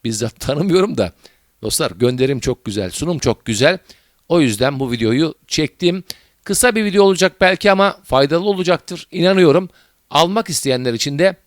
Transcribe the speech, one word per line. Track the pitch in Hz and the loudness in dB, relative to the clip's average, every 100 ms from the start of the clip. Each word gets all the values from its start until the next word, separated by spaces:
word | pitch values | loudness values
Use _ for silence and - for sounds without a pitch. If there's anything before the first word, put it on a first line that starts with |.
bizzat | 113 110 113 _ | -6 -6 -6 _
tanımıyorum | - 143 202 175 202 117 | -6 -2 0 0 0 -2
da | 90 _ _ _ _ _ | -4 _ _ _ _ _
dostlar | 110 - 143 | -6 -4 -4
gönderim | 90 120 127 131 135 | 0 -2 0 -2 0
çok | 135 123 - | -4 -6 -6
güzel, | 104 92 | -6 -6
sunum | - 156 165 | -6 -6 -2
çok | - - - | -2 -2 -4
güzel. | 104 143 185 _ _ _ _ _ | 0 0 0 _ _ _ _ _
O | 170 | 2
yüzden | 135 104 127 139 | 2 0 -2 -2
bu | 135 | -4
videoyu | 120 110 123 160 - _ | -2 0 0 -2 -6 _
çektim. | - 156 _ 175 185 - - _ _ | -4 -4 _ -2 -2 -10 -18 _ _
Kısa | - 202 247 220 | -6 0 2 2
bir | 208 | 0
video | 196 | 4
olacak | 196 185 185 _ | 4 4 0 _
belki | 185 180 208 | 0 2 2
ama | 190 196 - | 4 2 -2
faydalı | - 127 139 165 202 | -2 0 2 0 -2
olacaktır, | 190 180 170 - 175 - | -2 0 -2 -4 -16 -12
inanıyorum. | 175 180 190 170 151 - _ _ _ _ | -2 2 4 6 4 0 _ _ _ _
Almak | 147 170 208 220 | 0 2 0 -4
isteyenler | 147 139 127 127 | -6 -2 -2 -2
için | 117 147 143 | -4 -4 0
de | 185 175 | 0 0